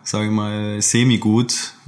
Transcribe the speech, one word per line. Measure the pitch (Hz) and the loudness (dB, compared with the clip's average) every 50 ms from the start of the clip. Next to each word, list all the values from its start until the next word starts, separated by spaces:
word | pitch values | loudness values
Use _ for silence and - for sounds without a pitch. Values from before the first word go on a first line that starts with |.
| _ | _
sag | - - 107 104 | -4 -4 -2 -2
ich | 107 | 0
mal, | 107 107 104 104 104 104 104 104 104 104 | -2 -2 -2 -4 -6 -6 -6 -6 -4 -4
semi-gut. | 104 - - 117 123 127 117 107 - 107 107 117 127 123 - - - - - - _ | -2 0 2 4 4 4 2 2 2 2 4 4 2 0 -4 -6 -6 -10 -14 -18 _